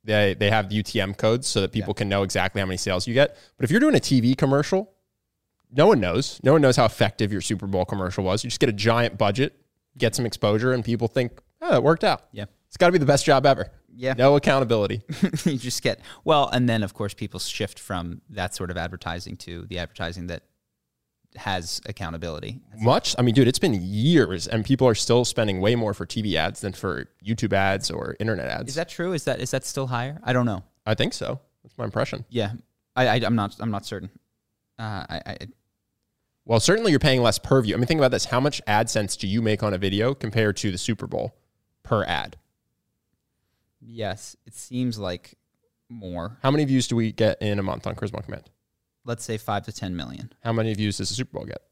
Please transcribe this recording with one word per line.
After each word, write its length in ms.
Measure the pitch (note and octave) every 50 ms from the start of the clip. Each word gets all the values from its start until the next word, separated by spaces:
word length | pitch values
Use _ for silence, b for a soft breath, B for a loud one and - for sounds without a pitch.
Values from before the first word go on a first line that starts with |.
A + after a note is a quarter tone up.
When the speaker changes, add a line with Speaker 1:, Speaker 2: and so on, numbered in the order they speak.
| _
Speaker 1:
They, 300 | G#2 G#2+ G#2 G#2 G2 F#2 -
they 120 | G#2 G2+
have 200 | A2 A2 G2+ F#2+
U 120 | G#2 G#2+ G#2
T 160 | - - G#2+
M 140 | F#2+ G2 F#2+
codes 340 | - - A2 A#2 B2+ C3 -
so 120 | - A2
that 100 | F#2+ F#2
people 180 | - A2 F#2+ F#2+
Speaker 2:
Yeah. 80 | G#2 -
Speaker 1:
can 100 | A2 G2+
know 140 | G2 G2+
exactly 380 | G2 F#2 - G2 F2+ F#2+ - G#2
how 60 | G2
many 100 | F#2+ F#2 F2
sales 300 | - G2+ F#2 F2+ - B2
you 40 |
get. 240 | A2+ C3 C#3+ - B B B B B
But 80 | _ C3+
if 80 | A2+
you're 80 | D#3 A#3
doing 160 | C#4+ D#4 C4
a 40 | C3
T 200 | - - C#3+ B2+
V 160 | A2+ A#2+ C3+
commercial, 560 | - - C3+ C#3 C#3 D3+ - F#3+ F#3 G#3+ _ _ _ _ _ _ _ _ _ _ _ _ _ _ _ _ _
no 160 | A#2+ C3 D#3 G#3
one 100 | G#3+ C3
knows. 420 | F#2 F2+ E2+ A2+ D3 - - - -
No 80 | B2+
one 100 | D3 D#3+
knows 140 | C#3 C3 B2
how 80 | - A#2+
effective 480 | A2 - - A#2 G2 - - A2+ G2
your 80 | G#2 F#2+
Super 260 | - - A2 F2 G2+
Bowl 180 | G2 G2 F#2 F2+
commercial 380 | - A2 G2 F#2 F2+ - -
was. 220 | F#2+ F2+ F#2+ G#2+ -
You 60 | B2
just 100 | - -
get 80 | D3 B2+
a 40 |
giant 460 | G#2+ G2 G2+ A#2 A2+ A#2+ A#2+ A#2 - G#2
budget, 380 | A2 G2+ G2+ A#2 C3+ - _ _ _ _ _ _ _ _ _ C3
get 160 | B2+ A2+ -
some 120 | - A#2+
exposure, 460 | A2+ - - - G#2 G#2 A2 A#2+ B2+
and 120 | B2+ B2 G#2+
people 240 | A#2 A#2 G#2+ A2+ A2+
think, 320 | _ C3+ B2 A#2 - - _ _ _ _
"Oh, 100 | D#4+ F4
that 100 | - B2+
worked 220 | A#2 C#3+ E3 E3 -
out." 180 | G3+ C#3 - _ _
Speaker 2:
Yeah. 120 | - G#2 G#2 - _ _ _ _
Speaker 1:
It's 80 | -
gotta 160 | - F#3 F3
be 60 | F3+ F3+
the 80 | C#3+
best 180 | C3 D3+ - -
job 200 | D#3+ C#3+ C3+ C#3+
ever. 220 | C#3+ C3+ - G2 - - - _ _ _ A#2+
Speaker 2:
Yeah. 140 | B2 C3 C3
Speaker 1:
No 180 | A#2 B2+ C#3 C#3+
accountability. 680 | D3 - - C3+ C3+ C3+ A2+ A#2+ A2 G2+ G2 G#2 G#2+ - - D3+ -
Speaker 2:
<laughs> 220 | - - - D#3 -
You 140 | F3 C#3+ B2
just 240 | A#2+ B2 - -
get, 180 | - B2 G2+ - B B B B B
well, 240 | D#3 D#3 D3 C3+ -
and 180 | - B2 B2 B2
then, 140 | A2+ A2
of 120 | G#2 F#2 -
course, 180 | - G#2+ G2
people 260 | - - G#2+ G2+ - -
shift 400 | - - - - G#2+ - - -
from 440 | - - G2 F2+ F2 E2+ F2 - _ _
that 240 | G#2 G2+ F2+ F2+ -
sort 160 | - F#2+ F2
of 80 | F2 F2
advertising 580 | E2+ F2 F#2 F2 - F2 E2+ F2 - - - -
to 280 | - - F2 F2 F#2
the 120 | G2+ F#2+ F2
advertising 500 | E2+ E2 _ - F2+ E2 F2 F#2+ F2 F2
that 140 | E2+ - _ _ _ _ _ _ _ _ _ _ _ _ _ _ _ _ _ _ _
has 440 | - - G#2 F#2+ F#2 F2 E2+ - - _
accountability. 760 | - - - F#2+ E2 E2 E2 E2+ E2+ D#2 D2+ - - A#2 B2 _ _
That's 120 | G#2+ A2
Speaker 1:
Much? 320 | A2 A#2 C#3+ - - - - -
I 40 |
mean, 120 | B2 A#2+ A2
dude, 120 | C3 B2+
it's 120 | A#2+ C3+ -
been 160 | - F3 A2+ F#2+
years, 680 | E2+ F#2 G2+ G#2+ A2+ D3+ F3 D3+ A2+ E2 F#2+ F2 - -
and 160 | - A2+ G#2
people 240 | - C3+ B2 C3 B2+
are 60 | A2
still 300 | - - - A#2 B2 B2
spending 340 | - - - A2+ G#2 F#2+ F#2
way 160 | F#2 G#2+ A#2+
more 160 | A#2+ A2+ G#2
for 140 | G2 - E2+
T 160 | - - A2+
V 140 | G#2+ G#2 E2+ D#2+
ads 220 | D#2 G2 - -
than 100 | - G2
for 360 | F#2 - - F#2+ D#2 B1 C2+ _ _ _ F2+
YouTube 280 | G2+ A#2 - - G#2
ads 380 | G2 G2 G2 G2 G2 G2 - -
or 260 | - - - - - -
internet 300 | G#2+ A2 G#2+ F2 B1+ A#1+
ads. 220 | - - - A#2+
Speaker 2:
Is 40 | C3+
that 120 | D#3+ E3 -
true? 240 | - - E3+ F#3
Is 120 | F#3 D3+ -
that, 140 | D3 B2 -
is 100 | C3+ -
that 140 | - C3 -
still 200 | - - C#3+ C3+ B2+
higher? 300 | B2+ A#2+ B2 C3+ D3 D#3+ -
I 80 | B2
don't 140 | B2+ B2+ A#2+
know. 180 | A#2+ G2+ F2 - _ _ _ _
Speaker 1:
I 80 | G#2+ A2
think 180 | - - -
so. 260 | - - - - B2+ C3+ _ _ _ _
That's 140 | _ - _
my 80 | - A#2
impression. 400 | G#2+ G#2 A2+ - - - - B2 _
Speaker 2:
Yeah. 220 | A#2+ A#2 G#2 G2+ A#2 - _ _ _ _ _ _ _
I, 100 | B2+ B2+
I, 80 | A#2+ G#2+ B2+ A2+
I'm 120 | F#2+ A#2+
not, 180 | A2+ G2+ G#2 - -
I'm 100 | A2 A#2
not 140 | G#2 G2+ -
certain. 240 | - G#2+ F#2+ E2+ G#2 _ - _ _ _ _ _ _ _ _ _ _ _ -
Uh, 260 | A2+ A2 G#2 F#2+ - -
I, 100 | E2 E2 -
I 100 | - G2 - - G2+ - _ _ _ _ _ _ _ _ _ _ _ _ _ _ _ _ _ _
Speaker 1:
Well, 120 | - A2+ A2
certainly 320 | - - F#3+ A3+ A3+ G#3
you're 80 | D3+ B2+
paying 220 | - D3 C3 B2+
less 160 | A#2+ A2+ G2+ -
per 220 | - - C3+ C3+
view. 140 | A#2 G2+ F2
I 20 |
mean, 100 | G#2+ B2+
think 140 | B2 E3 D#3+
about 100 | C#3 B2+
this. 120 | B2 - -
How 160 | - C3 B2
much 220 | C3+ D3 - - -
AdSense 500 | - G#2 G#2+ A#2 A2+ - A2+ G#2 F#2+ - -
do 80 | - F#2+
you 140 | G2 A#2
make 200 | A2+ G#2+ G#2+ G2+
on 120 | G#2+ G#2 G2
a 40 | F2+
video 360 | G2+ F#2+ F#2+ G2+ A2 B2+ C#3
compared 420 | _ - A2 F#2+ A2+ A2 G#2+ G2 -
to 140 | - G#2
the 60 | F2+ E2+
Super 280 | - - A2 - -
Bowl 300 | - - - - - _ _ _ _ _ _ _ _ _ _
per 200 | _ - A#2 G#2+ F#2+
ad? 320 | - E2+ C#2 G1+ - - - _ _ _ _ _ _ _ _ _ _ _ _ _ _ _ _ _ _ _ _ _ _ _ _ _ _ _ _
Speaker 2:
Yes, 540 | B2 A#2 A#2 A2+ A2 G2 F#2 - - - - _ _
it 80 | A#2 -
seems 440 | - - - B2+ B2 B2+ B2 A2+ G#2+
like 360 | G2+ F2+ F2+ F2 _ - _ _ _ _ _ _ _ _ _ _ _ _
more. 500 | A#2+ A#2 G2+ F#2 F2 F2 E2 G#2+ A#2 _
Speaker 1:
How 80 | - C3+
many 140 | C#3+ D3+ D3+
views 220 | C3 C3+ C3 B2
do 100 | - B2
we 160 | A#2 A2+ A2
get 280 | - - A2+ G#2+ - -
in 180 | A2 G#2 G#2 G2+
a 40 |
month 240 | G2 F#2+ C#2 - -
on 80 | F#2+ F2+
Charisma 220 | - - G2+ - -
on 40 | -
Command? 260 | - G2 - _ _ _ _ _ _ _ _ _ _ _ _ _
Speaker 2:
Let's 200 | A#2 A#2 A2+ -
say 140 | - A2 G#2
five 260 | - - G#2 G2+ F#2
to 80 | -
ten 240 | - - - F#2+ F2+
million. 360 | E2+ C#2 A#1+ C2 - - A#2 _ _ _
Speaker 1:
How 80 | A#2
many 220 | A2+ A2+ A2 A2+ G#2+
views 240 | F#2+ G#2+ G#2 G2 -
does 100 | F2+ -
the 60 | G2+
Super 240 | A#2 C3 - - -
Bowl 80 | -
get? 160 | - - - _ _